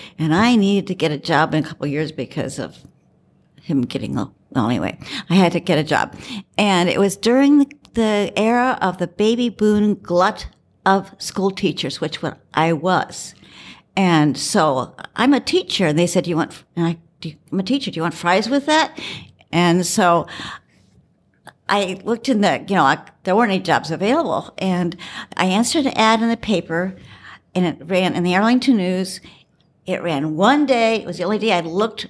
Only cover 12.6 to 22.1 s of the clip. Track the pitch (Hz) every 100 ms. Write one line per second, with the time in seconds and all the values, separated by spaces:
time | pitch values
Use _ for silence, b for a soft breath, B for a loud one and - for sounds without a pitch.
12.6 | 165 160 180 175 - - - B B B
13.6 | B B _ - 185 165 151 143 - 208
14.6 | 156 131 120 - - - 247 269 - 359
15.6 | 359 - 170 151 175 185 180 160 - -
16.6 | - - 170 165 _ _ 165 - _ 185
17.6 | 190 277 202 165 160 - 175 185 226 277
18.6 | 277 311 311 B B B B _ _ 165
19.6 | 175 175 175 - 180 170 - B B B
20.6 | B B _ _ _ _ _ _ - -
21.6 | - 202 190 190 -